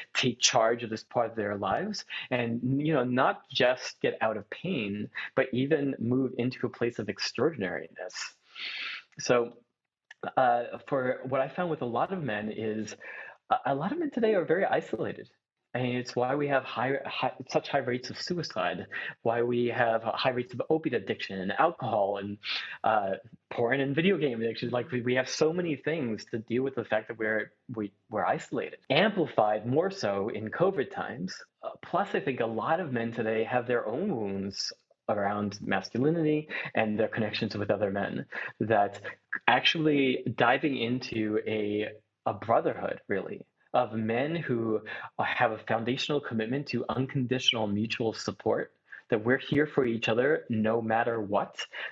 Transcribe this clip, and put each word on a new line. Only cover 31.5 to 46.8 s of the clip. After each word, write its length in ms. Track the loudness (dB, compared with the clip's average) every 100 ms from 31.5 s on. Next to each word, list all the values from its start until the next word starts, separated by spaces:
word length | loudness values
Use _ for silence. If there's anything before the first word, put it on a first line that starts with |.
| _
Uh, 80 | -12 -12
plus, 320 | -4 -2 0 -2
I 60 |
think 180 | -2 -2
a 60 | -2
lot 340 | 0 0 0
of 140 | 0
men 180 | -2 -2
today 320 | -2 0 0
have 240 | 2 0 2
their 180 | 0 0
own 300 | -2 -2 -2
wounds 560 | -2 -2 -4 -6 -8 -10 _ _ -4
around 500 | 0 0 0 -2 -4
masculinity 840 | -2 -2 -2 0 2 2 2 0 -2 -8 -2
and 240 | 0 2 2
their 120 | 0
connections 460 | 0 -2 -2 -4 -2
with 140 | -2
other 220 | 0 0
men, 340 | 0 -2 -4 -8 -8 -10 -4
that 400 | 2 4 4 0 -12 -14 _ 0 4
actually 760 | 4 4 2 4 4 4 2 -2 2
diving 420 | 4 4 2 0
into 640 | 0 -2 -2 -2 0 0 0
a, 440 | -2 0 0 -2 -6 _ _ -4
a 80 |
brotherhood, 680 | -4 2 2 2 -2 -4 -6 -4
really, 380 | -4 -4 -10 -14 _ _ 0
of 180 | 2
men 420 | 0 0 0 0 -2
who 440 | -2 0 0 -2 -4 -10 -10 -4
have 320 | -2 2 2
a 60 | 0 -2
foundational 520 | -2 0 -2 0 -2
commitment 460 | -2 -2 0 -2 -2
to 200 | -2